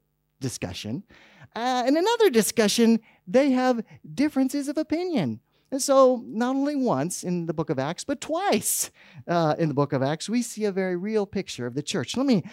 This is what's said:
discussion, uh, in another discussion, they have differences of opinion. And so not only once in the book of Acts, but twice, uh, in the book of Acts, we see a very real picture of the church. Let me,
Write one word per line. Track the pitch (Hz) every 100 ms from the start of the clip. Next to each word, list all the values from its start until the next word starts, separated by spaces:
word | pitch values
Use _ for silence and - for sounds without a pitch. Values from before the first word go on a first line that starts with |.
| _ _ _ _
discussion, | 131 - 92 92 104 139 - - - - -
uh, | 214 247 254 247
in | 311
another | 392 466 415
discussion, | 226 202 - 208 - 226 226 - _ -
they | 240 285
have | 254 254 240 - 151 -
differences | 156 294 269 262 285 277
of | 294
opinion. | 311 311 370 294 131 110 _ _ _
And | 269
so | 269 269 262 247 120
not | 202 247 269
only | 277
once | 294 247 135 165 -
in | 180 180
the | 170
book | 160 160
of | 139
Acts, | 135 175
but | - 285
twice, | - 320 392 220 - - - - - 151 -
uh, | 170 160 147
in | 160
the |
book | 139 143
of | 139
Acts, | 131 156 -
we | 240
see | 233 214
a | 214
very | 190 185 175
real | 202 220 196
picture | 196 - - 123
of |
the | 123
church. | - 185 123 226
Let |
me, | 277 208 -